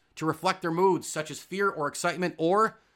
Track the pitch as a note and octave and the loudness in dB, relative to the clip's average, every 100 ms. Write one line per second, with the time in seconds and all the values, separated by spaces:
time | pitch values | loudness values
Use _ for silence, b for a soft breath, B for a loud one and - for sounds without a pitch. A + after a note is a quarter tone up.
0 | _ - D#3+ D#3 F3+ F#3 F3 E3 F#3+ E3 | _ -6 -4 0 -2 0 -2 2 4 4
1 | D#3 D#3+ D3+ C3+ - F#3+ G3+ F3+ C#3+ - | -2 -6 -6 -10 -10 -2 0 0 -4 -2
2 | F3 D#3+ F3+ - E3 G3 A3 b b | -2 0 -4 0 2 4 2 b b